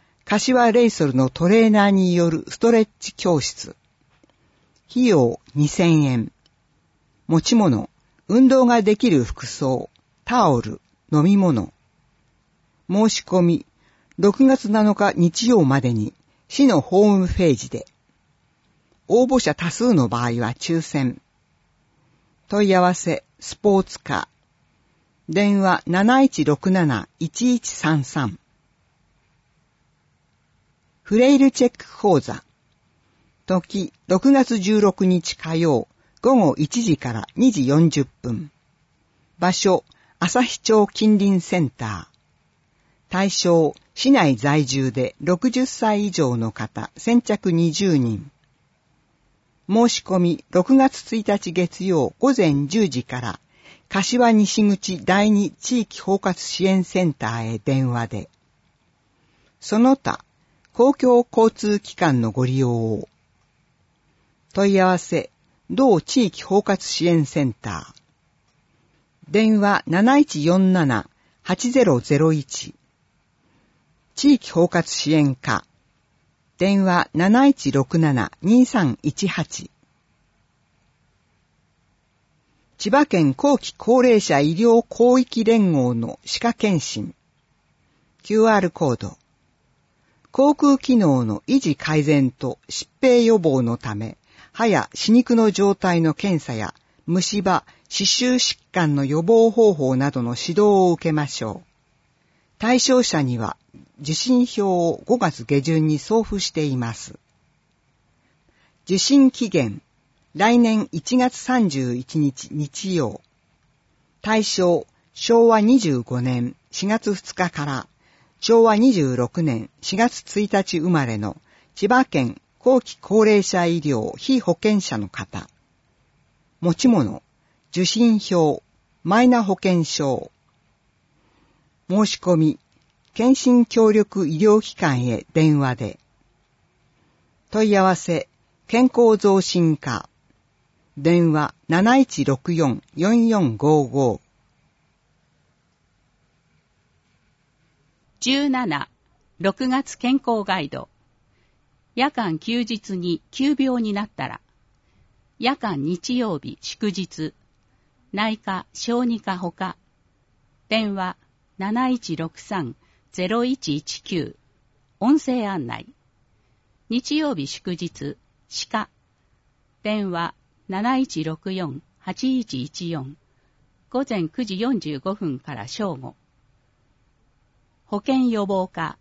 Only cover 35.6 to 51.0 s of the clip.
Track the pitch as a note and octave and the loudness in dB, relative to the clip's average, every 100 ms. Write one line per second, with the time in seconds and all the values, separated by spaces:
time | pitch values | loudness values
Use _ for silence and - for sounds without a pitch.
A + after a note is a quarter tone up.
35.6 | E3 B2 - _ _ - A#3 C4+ E3 - | 0 0 -4 _ _ -2 2 4 4 0
36.6 | D3+ A#3+ A3+ D3 B2+ A2 - - B3+ G3+ | -2 -2 -2 -2 -2 -8 -8 0 0 2
37.6 | B2+ D3 E3 D3 C3 _ B2 G#2+ D3 _ | 2 4 2 2 -4 _ -8 -8 -10 _
38.6 | _ _ _ _ _ _ _ - F3 F3 | _ _ _ _ _ _ _ -4 -2 0
39.6 | G3 F3+ _ _ _ - F3 B3+ A#3+ - | 0 0 _ _ _ -6 -2 0 -2 -4
40.6 | - A3 G3+ - G#3+ G#3 G3+ F#3 - F3+ | 0 2 2 0 2 2 2 0 -2 -2
41.6 | C#3+ - A2 F#2 - _ _ _ _ _ | -2 -4 -10 -10 -16 _ _ _ _ _
42.6 | _ _ _ _ - F#3 G3 - F3 E3+ | _ _ _ _ -8 -2 -2 0 2 4
43.6 | D3+ - _ - C4 C#4 D#3 A#2 C#3+ D3+ | 2 -2 _ -4 2 4 4 2 0 0
44.6 | C3 C3+ C3 B2+ B2+ - D#3 F3+ B3+ B3 | 0 -2 -2 -2 -6 -4 -4 0 0 0
45.6 | C4 - A3 G#3 G#3 F3 C3+ A#2+ A2+ - | -4 -2 -2 0 -2 -2 -2 -2 -6 -8
46.6 | G#2+ - G#2+ - - A#3+ - G#3 F#3 E3 | -12 -12 -14 -8 0 0 0 -4 0 0
47.6 | E3+ D#3 G3 D3 A#2+ G#2 C#3 _ _ _ | 0 0 0 0 0 -4 -10 _ _ _
48.6 | _ _ _ _ _ _ _ _ _ _ | _ _ _ _ _ _ _ _ _ _
49.6 | - G#3+ A#3 - - F#3 F3 D#3+ _ F3+ | -2 2 2 0 -4 0 0 -2 _ -2
50.6 | F3+ C4+ C4+ - | 4 4 4 0